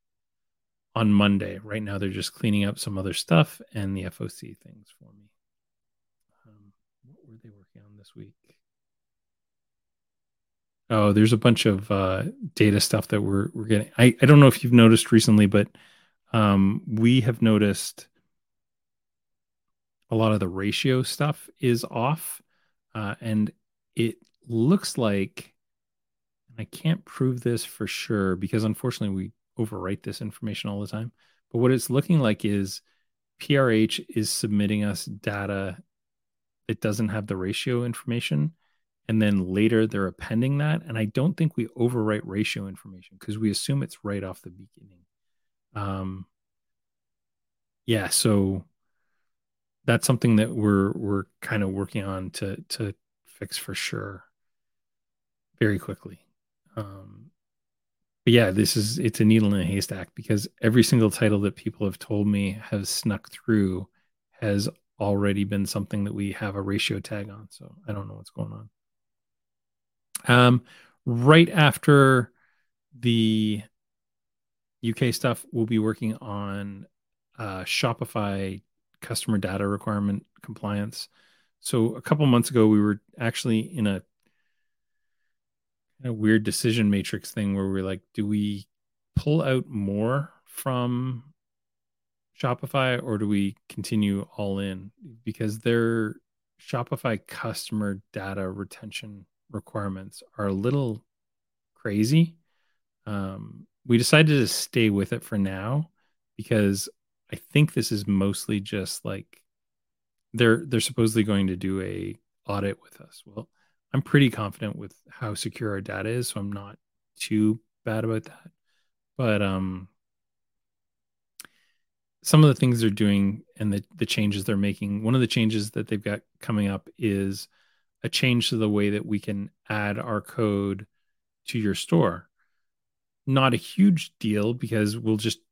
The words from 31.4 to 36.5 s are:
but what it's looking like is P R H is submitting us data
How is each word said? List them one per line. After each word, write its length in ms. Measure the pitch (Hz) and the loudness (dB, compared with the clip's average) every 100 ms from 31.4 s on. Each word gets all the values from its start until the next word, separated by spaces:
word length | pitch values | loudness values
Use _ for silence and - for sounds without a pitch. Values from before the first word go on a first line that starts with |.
| _ | _
but 60 | 117 | 2
what 120 | 123 | 2
it's 200 | 131 - | 2 0
looking 280 | 127 - 165 | -2 2 2
like 260 | 117 104 | 2 0
is 380 | 107 101 98 - - _ _ _ _ _ | 0 -2 -2 -8 -18 _ _ _ _ _
P 180 | - 139 | 0 2
R 140 | 131 | 4
H 300 | 110 110 - - | 4 2 -2 -6
is 200 | 113 104 | -4 -2
submitting 540 | - 110 104 104 104 | -4 -2 0 0 0
us 220 | 104 95 | -2 -6
data 760 | - 101 - 101 101 98 95 92 _ _ _ _ _ _ _ | -10 -10 -8 -6 -4 -4 -6 -10 _ _ _ _ _ _ _